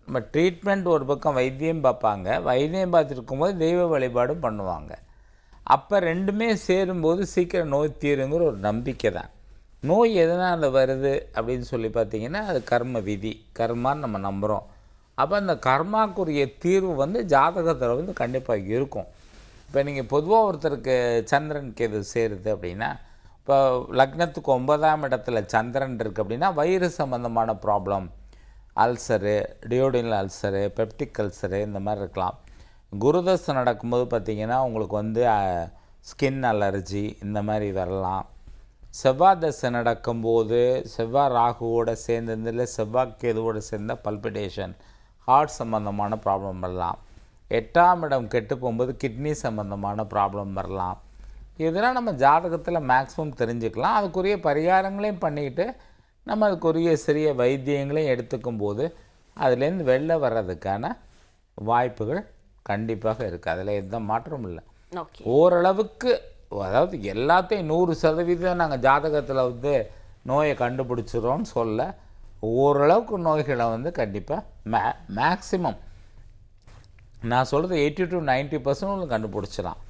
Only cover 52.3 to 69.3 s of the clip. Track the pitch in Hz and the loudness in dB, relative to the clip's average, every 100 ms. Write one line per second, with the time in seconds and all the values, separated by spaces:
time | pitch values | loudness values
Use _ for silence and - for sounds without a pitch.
52.3 | 156 175 170 170 170 135 127 135 - 156 | 6 2 -4 -2 -2 2 2 2 -6 -8
53.3 | 135 117 120 113 113 160 226 196 185 185 | -2 -2 -2 -4 -2 0 0 0 -2 -2
54.3 | 202 165 143 165 190 190 196 214 185 175 | 0 0 2 4 2 2 -4 -4 -2 -4
55.3 | 147 143 135 208 - - - _ _ - | -4 -4 -2 -4 -6 -20 -20 _ _ -6
56.3 | 214 208 180 170 160 170 156 - 151 156 | 0 2 2 2 2 4 2 2 2 2
57.3 | 131 123 139 131 143 139 151 151 123 120 | 2 2 2 0 -2 0 0 0 0 -2
58.3 | 127 123 113 104 104 160 - - _ _ | -6 -4 -2 -2 -2 -4 -6 -20 _ _
59.3 | - 135 123 143 190 139 131 160 165 131 | -2 2 2 2 0 2 2 2 0 0
60.3 | 113 92 85 95 101 143 240 - - _ | 0 -2 -4 -4 -4 -4 -10 -16 -20 _
61.3 | _ _ - 104 120 127 - 110 165 214 | _ _ -8 0 2 2 -2 -4 -4 -8
62.3 | - _ _ - 101 113 107 110 110 110 | -18 _ _ -6 -4 -2 -2 -2 -2 -4
63.3 | 85 - 82 98 104 95 113 104 113 160 | -4 -4 -4 -2 -4 -4 -6 -4 -4 -4
64.3 | 147 101 82 - _ _ 175 165 - - | -8 -8 -10 -16 _ _ -12 -12 -8 2
65.3 | 131 175 175 180 190 214 - 247 - - | 6 6 6 4 2 -2 -2 0 0 -2
66.3 | - - 101 95 110 180 170 101 101 139 | -20 -10 -6 0 2 2 -2 -6 -2 4
67.3 | 180 180 208 160 160 180 156 160 160 175 | 4 2 -2 0 2 2 4 2 2 0
68.3 | 175 180 175 165 135 131 139 156 147 127 | 0 0 0 0 4 4 4 4 0 0